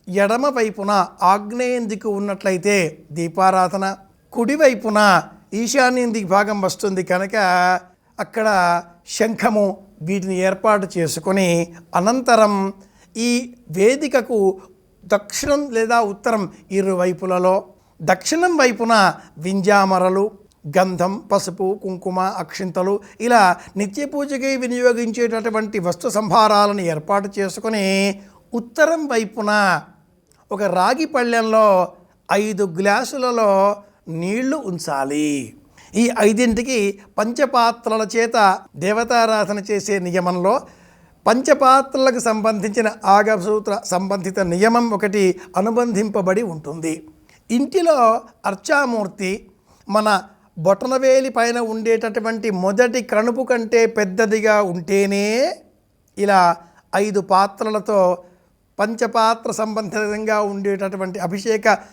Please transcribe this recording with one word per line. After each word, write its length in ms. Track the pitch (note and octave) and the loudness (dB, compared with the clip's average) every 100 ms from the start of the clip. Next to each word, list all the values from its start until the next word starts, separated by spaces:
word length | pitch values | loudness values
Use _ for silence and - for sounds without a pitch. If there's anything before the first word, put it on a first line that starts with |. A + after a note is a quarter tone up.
| - | -6
ఎడమ 400 | F#3 G3+ A#3 C#4+ | 0 0 0 -2
వైపున 440 | C4+ A3 G#3 G3 G3+ F3 - | -2 -2 -4 -2 0 0 0
ఆగ్నేయం 640 | F3+ G3 G#3 A#3+ B3 B3 A3+ | 2 2 0 -6 -4 -2 -4
దిక్కు 200 | G3+ A3 | -6 -4
ఉన్నట్లయితే 680 | G3+ G3+ G3 G3+ F#3 F#3 G3+ E3 - - | -4 -4 -4 -2 -2 0 2 0 -4 -12
దీపారాధన, 840 | D3+ E3+ E3 F#3+ F#3+ F3+ G3 G3 F#3+ - _ _ | -6 -4 0 2 4 2 0 -4 -6 -14 _ _
కుడివైపున 640 | - A#3 D4 D4+ A#3+ A3 G#3 G#3 F3+ - - _ | -4 -2 4 4 4 0 4 6 4 2 -10 _
ఈశాన్యం 600 | G3 A#3 C4+ B3+ B3+ A#3+ | -6 -2 2 2 2 -2
దిక్కు 160 | A3 F#3+ | -4 0
భాగం 320 | F#3+ G#3 G#3 | 0 2 0
వస్తుంది 420 | F#3+ - G#3 F#3 | -4 -2 -4 -2
కనుక 320 | F#3 F3+ G3 A3 F#3+ F3+ F3+ F3+ - _ _ - | -2 -2 -2 0 2 2 2 0 -4 _ _ -12
అక్కడ 280 | G#3 - A3 G3+ F3 F3 F3 _ - | -8 -2 0 2 2 0 -4 _ -12
శంఖము, 680 | - A3 A3 B3 G#3+ G3+ - - - | -2 -2 0 0 2 0 -2 -12 -12
వీటిని 360 | D#3 G3 F#3+ F#3 | -6 -4 -2 -2
ఏర్పాటు 500 | F#3 F#3+ A3 G#3 F#3 F3+ | 0 0 2 0 0 -4
చేసుకొని 500 | E3 - F3 F#3+ F#3 E3+ E3+ - - F3 | -4 -4 -2 0 2 2 -2 -8 -6 -2
అనంతరం 800 | F#3 B3+ B3 A3+ G#3+ G3+ G3 G3+ - _ _ A3 | 0 0 2 4 4 2 -4 -8 -18 _ _ -6
ఈ 400 | A#3+ A#3+ B3+ - - | -2 -2 -4 -12 -10
వేదికకు 880 | D#3+ G#3 C4+ D4+ C4+ A#3 A#3 G3 F#3 - _ _ _ | 2 2 2 0 -2 0 0 0 0 -8 _ _ _
దక్షిణం 680 | - G#3 G#3 - C#4+ C#4+ C#4+ | -2 -2 -2 -6 -2 -2 0
లేదా 280 | A3+ A3+ A#3 | -2 0 2
ఉత్తరం 520 | A3 G3+ A#3+ A3+ F3+ - - | 0 -2 -2 -2 -2 -8 -6
ఇరువైపులలో 920 | G3 F#3+ F#3 F3+ F3+ F#3+ F3+ F#3 F#3+ - _ _ - | -2 0 0 0 -2 -2 0 2 0 -2 _ _ -8
దక్షిణం 560 | D3+ F#3+ - D#4+ F4+ E4 | -2 -2 -2 0 2 4
వైపున 560 | C4 G#3+ A#3 A3+ F#3+ D3+ - - | 2 2 2 4 4 0 -8 -12
వింజామరలు, 920 | E3 G3 F#3+ G3+ F#3+ F#3 F#3 F#3+ G#3 - _ _ - D#3+ | -4 -2 2 4 4 2 0 0 -2 -6 _ _ -4 0
గంధం, 360 | F#3+ F3+ F3+ G3 - | 0 0 -2 -4 -2
పసుపు, 480 | G3+ - F3+ F#3+ G#3 | -2 -2 -4 -4 -4
కుంకుమ, 360 | G3 F#3 F#3 F#3 | -6 -8 -6 -4
అక్షింతలు 760 | F#3 G#3 E3 - F#3 F3+ F#3 G3+ G#3 - | -4 -4 -10 -8 -6 -4 -2 -2 -6 -6
ఇలా 360 | A3+ A#3+ F#3+ E3+ - F#3+ | 2 4 4 2 -4 -6
నిత్య 280 | G3+ G3+ C#4+ | -6 -4 -6
పూజకి 520 | C#4+ C#4+ C#4 C4+ C4+ | -6 -6 -4 -4 -4
వినియోగించేటటువంటి 1200 | B3 B3 B3 A#3 A#3 A3+ A#3 A3+ A3+ G#3+ G#3+ G#3+ | -4 0 2 2 -2 -2 -2 -2 -4 -4 -4 -4
వస్తు 300 | F3 F3 C4 | -4 -4 -4
సంభారాలను 720 | G3+ A3 F#3+ G#3+ G#3 G3+ G3+ | -4 2 4 4 4 2 0
ఏర్పాటు 480 | F3 D#3 D#3 G3+ G3+ G3+ | -2 -4 -2 -2 -2 -4
చేసుకొని 460 | G3 G3 A3 A3 F#3+ F#3+ G3 G3+ - _ _ | -6 -6 -6 -2 0 0 0 -2 -10 _ _
ఉత్తరం 540 | A#3 A#3 - D4+ E4 D4 | -8 -6 0 2 2 -2
వైపున 720 | A#3+ A3 - G#3 G#3+ G3 E3+ - _ _ _ _ _ _ | -2 -4 -4 -2 2 2 0 -4 _ _ _ _ _ _
ఒక 120 | G3+ | -4
రాగి 420 | G3+ F3+ F#3 C4 D#4 | 0 2 2 0 -2
పళ్ళెంలో 600 | C4+ A#3+ A#3 A3 A3 G#3+ F#3+ F3 - _ _ - | -2 0 0 2 4 4 4 0 -6 _ _ -4
ఐదు 320 | G3 G#3+ G3 G3+ D#3+ | -2 0 -2 -4 -2
గ్లాసులలో 960 | G3 G3+ B3 C#4 B3+ A#3+ G#3+ G3 G3 G3+ - _ - | 0 0 0 -4 -2 0 2 4 2 0 -8 _ -12
నీళ్లు 500 | D#3+ F3 G#3+ C4 D4+ | -8 -4 -2 -2 -4
ఉంచాలి. 960 | A3+ F3 D#3+ C#3+ C3+ D3 D3+ C#3+ A#2 - _ _ - F#3+ | -6 -8 -6 -4 -2 -2 -2 -2 -6 -14 _ _ -6 0
ఈ 140 | A#3+ A#3+ | 0 2
ఐదింటికి 800 | G#3+ A3 B3 A3 A#3+ B3+ G3+ G3 - - | 2 4 2 0 -2 -2 -2 -4 -8 -4
పంచపాత్రల 920 | A3 A#3+ C4+ C4 A#3 A#3 - A3 G#3+ A3+ | -4 0 0 2 0 0 -4 -4 -2 -2
చేత 440 | A3+ A#3 G3+ F#3+ - - | 0 4 4 2 -4 -6
దేవతారాధన 840 | F3 G#3+ A3+ A#3+ A3+ A3 F#3+ G#3 G3+ | -2 0 0 2 2 2 -2 -4 -4
చేసే 280 | G#3 G3+ G3+ | -4 -2 -2
నియమంలో 600 | F3+ F3 F3 F3+ F3+ B3+ - - _ _ _ _ - | -2 -2 -2 0 0 0 -2 -16 _ _ _ _ 0
పంచపాత్రలకు 920 | A#3 C4 C#4+ C4+ C4 C4+ C#4 C4 B3 | 2 2 4 6 4 4 0 0 2
సంబంధించిన 720 | A#3+ A3 G#3+ G#3+ G#3 G#3 A3 G#3+ G3 | 0 0 0 -2 -2 -2 -2 -2 4
ఆగమసూత్ర 720 | G3 G#3+ A3 F3 G#3+ G#3 G3 - | 4 4 0 0 -2 -2 -6 -4
సంబంధిత 540 | F3+ F#3+ G3+ F3+ G3 | -4 -2 -4 -4 -4
నియమం 500 | F#3 E3+ G#3+ A#3 A#3 | -2 2 2 4 2
ఒకటి 500 | G3+ G3+ G3+ F#3+ F3 - - | 0 -2 2 2 0 -4 -2
అనుబంధింపబడి 840 | G3+ A3+ A#3+ G3 G#3+ G#3 F#3 F#3+ | 0 0 0 -2 -2 -2 0 0
ఉంటుంది. 520 | A#3 D#3+ D3+ E3 D#3+ D#3 - _ _ _ - | -2 -6 -10 -8 -6 -6 -10 _ _ _ -4
ఇంటిలో 720 | A#3+ C#4 F#4+ E4+ D4+ A#3 A3+ - _ G3+ | -2 0 0 2 4 4 2 -4 _ -6
అర్చామూర్తి 840 | G3 - C#4+ C#4 A#3 G3 - F#3 G3+ - _ _ _ - | -6 0 0 2 -2 -6 -6 -6 -6 -10 _ _ _ -4
మన 320 | G3+ G#3+ G3 - _ _ - | 0 2 0 -2 _ _ -4
బొటనవేలి 720 | D#3+ G3 B3+ C4 C4 C4 C4 | 0 0 0 0 2 2 2
పైన 300 | A#3+ A#3 A#3+ | 0 0 -2
ఉండేటటువంటి 920 | A#3 A3 A3 A3+ A3+ G#3+ A3 A3+ A3 | -4 -4 -2 -2 -2 -4 -4 -4 -4
మొదటి 500 | F#3 F#3 G3+ B3 B3 | -2 0 2 2 0
కణుపు 420 | A3+ G#3 A3+ A#3 | -2 0 0 -2
కంటే 420 | B3 B3 A3+ A#3 A3+ | -2 -2 0 2 2
పెద్దదిగా 760 | A3+ G#3 F#3 A3 G#3+ G#3+ G#3+ | 2 -2 0 0 2 2 2
ఉంటేనే 640 | G3+ F3 D#3+ G3 G3 G3+ G#3 A3+ D4 - _ _ _ _ _ - | 2 -4 -2 0 0 0 -2 0 -2 -4 _ _ _ _ _ -4
ఇలా 240 | G3+ G3 F3 E3+ - _ _ - | 2 4 4 2 -6 _ _ -2
ఐదు 260 | G#3+ G3+ | -2 -2
పాత్రలతో 960 | F3+ F#3+ G3+ G3+ A3 G#3+ G3+ G#3 F3+ F3+ - _ _ _ _ - | 0 2 2 -2 -6 -4 -2 2 2 0 -6 _ _ _ _ -4
పంచపాత్ర 720 | G#3 A3+ A#3 A3+ A3 A3+ A3+ | -4 -2 -2 2 2 0 -4
సంబంధితంగా 880 | G3 A3 G#3+ G#3 G#3+ G#3+ G#3 G#3+ G#3+ | -6 -4 -4 -6 -4 -4 -4 -2 -2
ఉండేటటువంటి 800 | G#3 G3 G3 G3 G3 F#3+ F#3+ F#3+ | -2 -4 -4 -4 -4 -6 -8 -6
అభిషేక 580 | F3 G3 A3+ A3 A3 G3+ - | -6 -4 -2 0 2 0 -2